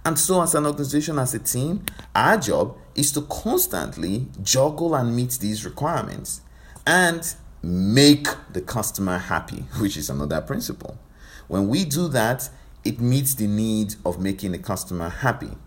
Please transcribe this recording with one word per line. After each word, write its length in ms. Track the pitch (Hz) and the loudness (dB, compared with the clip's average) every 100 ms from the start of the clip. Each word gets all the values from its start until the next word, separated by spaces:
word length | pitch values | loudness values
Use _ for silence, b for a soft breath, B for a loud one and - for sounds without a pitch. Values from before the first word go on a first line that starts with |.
And 120 | 165 160 | -2 0
so 260 | - 185 | 4 4
as 120 | 165 | 4
an 100 | 151 | 2
organization, 540 | 147 147 139 147 151 151 | 2 0 0 0 0 0
as 160 | 127 | 0
a 60 | 117 | -2
team, 440 | - 123 147 202 B B B | -2 -2 -2 -2 B B B
our 220 | - 135 214 | 2 4 4
job 400 | 131 76 104 - - | 4 2 0 -4 -10
is 160 | - 143 | -2 -2
to 100 | 147 | -2
constantly 1080 | 147 - 214 359 - 90 71 - 87 104 131 - | -4 -4 0 0 0 -2 -6 -4 -2 -2 -4 -6
juggle 520 | 101 131 143 151 170 | 2 4 4 2 0
and 220 | 147 120 120 | 2 2 0
meet 220 | 123 - | -2 -2
these 240 | 101 107 | -4 -4
requirements 760 | 107 - 147 156 50 50 - - B B B B - | -8 -4 -2 -2 -4 -8 -10 -12 B B B B 2
and 480 | 175 180 170 165 - - - | 4 4 2 -6 -10 -16 -10
make 680 | - 90 95 123 143 139 - - - | -2 0 4 8 8 8 4 -6 -8
the 80 | 90 | -8
customer 580 | - 113 104 - 98 90 | -4 -4 -4 -2 -2 -2
happy, 380 | 90 80 - - | -2 -4 -4 -10
<laughs> 220 | - - | -8 -2
which 160 | 101 76 | -2 -2
is 120 | 73 | -6
another 320 | 67 73 78 | -4 -2 -2
principle. 560 | - - - - - - - B B B - | -4 -6 -6 -8 -12 -16 -20 B B B -4
When 180 | 92 98 | 0 2
we 180 | 147 | 0
do 220 | 175 139 175 | 0 0 0
that, 400 | 131 110 131 - B B B | 2 2 0 -6 B B B
it 160 | - 117 | -6 0
meets 340 | 120 135 135 | 2 2 2
the 140 | - 107 | 0 0
need 480 | 104 110 107 104 - - | 0 0 0 -2 -4 -4
of 140 | 87 | -2
making 320 | 95 98 101 | -4 -2 -4
the 60 | 85 | -6
customer 500 | - 92 - 90 85 | -4 -6 -6 -6 -6
happy. 420 | - 131 127 - - | -2 -2 -2 -6 -12